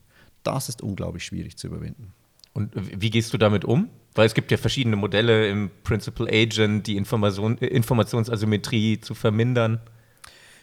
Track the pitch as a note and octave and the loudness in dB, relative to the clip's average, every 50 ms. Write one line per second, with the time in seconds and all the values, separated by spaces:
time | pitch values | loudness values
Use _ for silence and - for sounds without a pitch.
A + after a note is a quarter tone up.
0 | _ _ _ _ - _ _ _ - - - C3 - - A#2 - - G#2 G2 F2 | _ _ _ _ -20 _ _ _ -4 -4 -2 -2 -4 -8 -10 -8 -8 -8 -6 -6
1 | F2 F2 E2+ F2+ - - F#2 F2 E2 - - - - F2 E2 E2 D#2+ D#2+ - - | -6 -8 -8 -10 -10 -10 -10 -10 -10 -10 -12 -12 -12 -12 -10 -10 -10 -12 -12 -14
2 | A#2 F#2 - _ _ _ _ _ _ _ - A2 G#2 A2 - A#2 F#2+ - - G2 | -18 -20 -20 _ _ _ _ _ _ _ -6 -6 -6 -6 -6 -8 -10 -8 -6 -4
3 | G2+ A2+ A2 A2+ A2 - - A2+ A2 G#2+ G#2 G2 - - A#2 D3+ G#3+ - - - | -2 0 2 0 0 0 0 2 4 4 4 2 0 0 0 0 0 -2 -6 -14
4 | _ _ - - A2 A2 - - - - A#2+ - - - - C#3 C3 A#2 G#2+ G2+ | _ _ 2 4 4 4 4 0 0 0 0 0 0 0 0 0 0 0 0 0
5 | G2+ G2 F#2 G2+ A#2 A#2 A2+ A2 A2 G2+ G2+ G#2 G#2 F#2 - - - - A#2+ G#2 | 0 0 2 2 4 4 4 4 4 2 2 0 -2 -4 -6 -8 -4 -2 -2 -2
6 | - - - - A#2 - - A2 A#2 A2+ G#2 A2 A2 G#2 G#2+ G#2+ F#2+ A#2 G#2 G2+ | -4 -6 -6 -4 -2 2 2 4 2 2 2 2 2 2 2 0 -2 -2 -2 -2
7 | G2+ - - A2+ G2+ G#2 F#2+ G2 G#2 A2+ A#2 - B2 B2 - - A2+ - C3 A2+ | -2 0 0 2 2 2 0 0 0 -2 0 0 -2 0 2 2 2 2 2 2
8 | G#2 - - A#2+ A2 A#2 A#2 G2+ A2 G#2+ G#2+ G2+ - - - A2+ G#2+ A2 A2 A2 | 2 2 0 -2 0 0 -2 -2 0 0 0 0 0 0 0 2 2 2 0 0
9 | - - A2 - - A2+ G#2 A2 A2+ B2 B2+ A#2+ A#2 A2 A2+ A2+ - - - - | -4 -8 -6 -2 0 0 2 2 2 2 2 2 2 2 0 -2 -6 -10 -20 -20
10 | _ _ _ _ - - - - - - - - | _ _ _ _ -20 -20 -20 -20 -20 -20 -20 -20